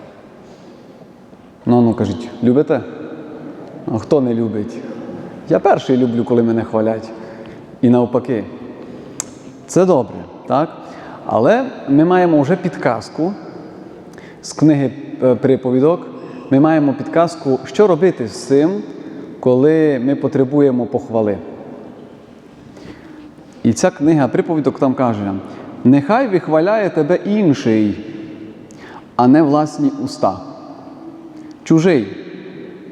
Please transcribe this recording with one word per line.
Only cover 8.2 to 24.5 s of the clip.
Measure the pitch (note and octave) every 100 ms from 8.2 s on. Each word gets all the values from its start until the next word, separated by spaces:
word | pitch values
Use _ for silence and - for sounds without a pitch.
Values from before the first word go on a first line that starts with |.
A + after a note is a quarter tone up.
| B2 A2+ G2 - - - - - - - - - - - -
Це | E3 F#3
добре, | D#3 G#2+ - - - -
так? | B2+ D#3+ - - - - - -
Але | G#2+ C3 A#3 B3+ - -
ми | C#3 E3
маємо | F3+ F3 D3+
вже | C3+ F3+
підказку | F3+ - C#3 A2+ - - E3 G#3 - - - - - - - - - -
з | -
книги, | - D3+ D3 C3+ - - -
е, | B2+ A#2+
Приповідок. | C3 C3 B2+ B2+ D3 F3+ - - - - -
Ми | C3+
маємо | D#3 D#3+ C#3+
підказку, | B2+ A#2 E3 E3+ - C#3 C3
що | - - G#3
робити | D#3+ F3+ - A2+
з | - -
цим, | C3+ D#3 G#3 - - - - - -
коли | B2+ B2+ D3 D#3+ D#3 C3+ B2+
ми | C#3+
потребуємо | C#3 D3+ B2+ D3 C#3+ B2 A#2
похвали. | A#2+ - A2+ G#2+ F#2+ - - - - - - - - - - - - - - - - - - - - - -
І | A#2+
ця | A2 F#3
книга | - D3 D#3+ B2
Приповідок | - E3+